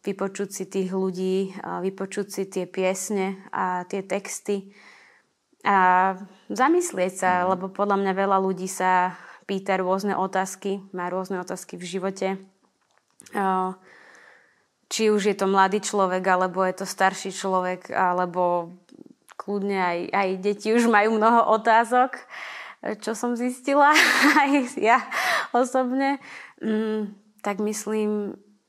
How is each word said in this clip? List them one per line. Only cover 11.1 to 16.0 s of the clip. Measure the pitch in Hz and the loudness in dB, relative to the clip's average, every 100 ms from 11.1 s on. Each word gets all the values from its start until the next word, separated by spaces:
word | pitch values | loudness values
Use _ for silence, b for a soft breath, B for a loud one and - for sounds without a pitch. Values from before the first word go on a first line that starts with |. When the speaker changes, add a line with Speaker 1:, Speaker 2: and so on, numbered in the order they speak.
| 185 190 185 | -6 -6 -8
Speaker 1:
otázky | 180 180 - 180 | -8 -12 -12 -14
v | 175 | -8
živote. | 185 190 196 190 190 190 _ _ _ _ _ _ _ - | -6 -6 -4 -4 -4 -10 _ _ _ _ _ _ _ -10
A | - 190 185 185 185 b b b b b b b b b _ _ | -2 0 0 -2 -6 b b b b b b b b b _ _
či | - 220 | 0 2
už | 214 | 2
je | 196 196 | 2 0
to | 190 | 2
mladý | 196 190 208 | 4 4 2
človek, | 208 208 | -2 0